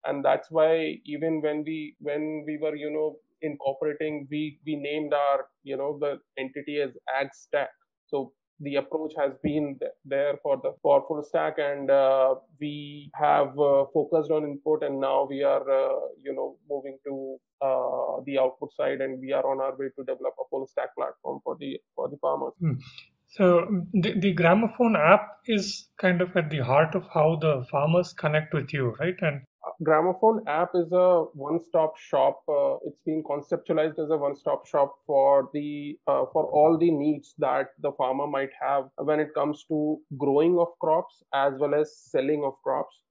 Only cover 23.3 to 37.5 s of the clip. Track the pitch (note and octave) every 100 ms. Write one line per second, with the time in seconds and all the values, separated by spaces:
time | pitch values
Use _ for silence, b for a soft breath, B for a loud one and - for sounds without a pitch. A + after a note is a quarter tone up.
23.3 | - F#3 F3 F3 G3 E3+ G#3 F3+ G3+ G3
24.3 | E3 E3 G3 A3+ - A#3+ G3+ D#3 G3+ -
25.3 | - - G#3+ - - - - F#3 F3 F3
26.3 | F3+ D#3 D3+ B2+ C3 D#3+ G3 - E3 D#3
27.3 | E3 D#3+ C#3+ B2+ C#3 D3+ E3+ F3 - D#3
28.3 | D3+ D#3 E3 E3 D3 B2+ G#2+ E3 F#3 E3
29.3 | C#3+ - _ - - D#3 D#3 F3 F#3 A3
30.3 | A3 F#3 D3+ F3 F3+ E3 F3+ F3+ F3 D#3+
31.3 | C#3+ C#3 E3 - E3 D#3 - - D3 C3+
32.3 | C#3 - D3 C#3 C3+ - - - D#3 D3+
33.3 | D3 D3 D#3+ - D#3+ D#3 D#3 D3+ D#3 C#3+
34.3 | C#3 - C#3+ - D3+ C#3 - - C#3+ C#3
35.3 | C#3 C3+ D3+ D3 D3 D3 D3 - C#3 C3
36.3 | D#3+ D#3 D3+ D#3 E3 E3+ D3+ D3 D3 -
37.3 | - C#3+